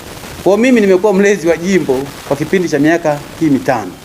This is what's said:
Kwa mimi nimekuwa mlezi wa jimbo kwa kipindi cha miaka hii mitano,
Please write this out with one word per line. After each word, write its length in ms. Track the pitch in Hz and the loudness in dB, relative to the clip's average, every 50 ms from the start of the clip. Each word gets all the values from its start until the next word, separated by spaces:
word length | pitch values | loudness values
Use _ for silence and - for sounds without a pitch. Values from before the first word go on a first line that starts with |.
| - - - - - - - - - | -16 -16 -16 -16 -16 -16 -10 -4 0
Kwa 140 | 175 196 208 | 2 2 4
mimi 220 | 233 262 254 233 | 4 4 4 4
nimekuwa 320 | 202 196 185 180 202 214 196 | 4 4 4 4 4 2 2
mlezi 360 | 190 202 202 208 180 156 170 | 4 4 2 2 0 0 0
wa 80 | 165 | 0
jimbo 400 | 160 170 190 196 175 147 135 127 131 139 139 - - - - | 0 0 0 0 0 2 0 -2 -2 -2 -6 -10 -12 -6 -6
kwa 80 | 143 | -4
kipindi 320 | 143 151 147 190 190 175 160 | -4 -4 -2 -2 -2 -2 0
cha 100 | 151 139 | 0 0
miaka 400 | 143 156 170 165 170 156 147 143 - - - - | 2 2 2 2 0 -2 -4 -4 -6 -12 -8 -2
hii 60 | 160 | 0
mitano, 440 | 151 139 120 - 139 131 113 101 90 82 - - | 0 0 0 0 0 -2 -2 -2 -8 -12 -16 -18